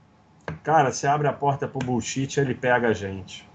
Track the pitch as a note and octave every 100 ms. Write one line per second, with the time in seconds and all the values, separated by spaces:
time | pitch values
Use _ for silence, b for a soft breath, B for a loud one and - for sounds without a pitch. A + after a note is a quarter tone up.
0 | _ _ _ _ - D#3 - D#3 C3 -
1 | C#3+ D3 D3 - C#3+ C#3 - C3+ B2+ B2
2 | - C3+ C3 - C3+ A#2 B2+ B2 A#2 G2
3 | G2 G2 F#2 - -